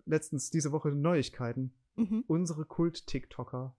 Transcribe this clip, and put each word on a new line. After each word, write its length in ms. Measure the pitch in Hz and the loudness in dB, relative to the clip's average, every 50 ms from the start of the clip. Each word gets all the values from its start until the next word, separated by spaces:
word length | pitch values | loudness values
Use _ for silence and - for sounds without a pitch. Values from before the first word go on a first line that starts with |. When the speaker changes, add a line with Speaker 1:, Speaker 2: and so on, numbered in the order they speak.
| - | -4
Speaker 1:
Letztens 440 | - 156 156 - - 151 131 - - | 0 0 0 0 0 -6 -4 -4 0
diese 200 | - 160 143 143 | 0 2 2 2
Woche 200 | 151 147 - 151 | 0 0 0 2
Neuigkeiten. 840 | 143 143 147 170 180 147 123 - - - 123 117 120 131 131 127 - _ _ _ - | 2 2 4 4 4 4 2 0 -2 -4 -4 -4 -2 -2 -4 -4 -6 _ _ _ -2
Speaker 2:
Mhm. 280 | 220 226 185 220 220 - - | 0 0 2 2 0 2 2
Speaker 1:
Unsere 360 | 160 170 185 165 156 156 151 | 2 2 2 0 -2 -4 -6
Kult-TikToker, 1120 | - - - 165 170 - - - - - 131 - - - - 123 - 131 127 131 135 - | -6 0 0 0 0 0 -4 -8 -4 -4 -4 -4 -6 -10 -10 -8 -6 -6 -6 -6 -8 -8